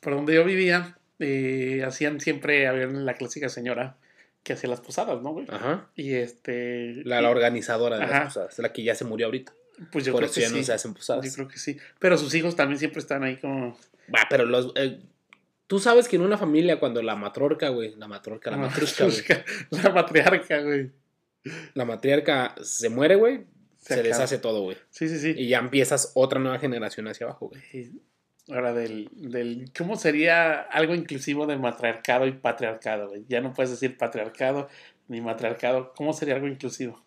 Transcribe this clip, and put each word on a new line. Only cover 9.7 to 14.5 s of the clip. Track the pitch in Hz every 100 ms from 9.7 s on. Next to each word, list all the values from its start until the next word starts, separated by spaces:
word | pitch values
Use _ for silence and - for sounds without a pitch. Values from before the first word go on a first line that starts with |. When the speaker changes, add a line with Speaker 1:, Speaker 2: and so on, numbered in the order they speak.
| - -
Speaker 1:
Pues | 160 131
yo |
Speaker 2:
Por | 123
Speaker 1:
creo | 113
Speaker 2:
eso | -
Speaker 1:
que | 113
Speaker 2:
ya |
no | 117
Speaker 1:
sí. |
Speaker 2:
se | 131
hacen | 110 120
posadas. | 101 - 123 131
Speaker 1:
Yo |
creo | 135 135
que | -
sí. | - 143 - _
Pero | 185 170
sus | 147
hijos | 156 165 170
también | 139 143
siempre | 151 151
están | 139 139
ahí | 131 131
como | 139 135 123 117 _ _ -
Speaker 2:
Va, | 113 107
pero | 135
los, | 120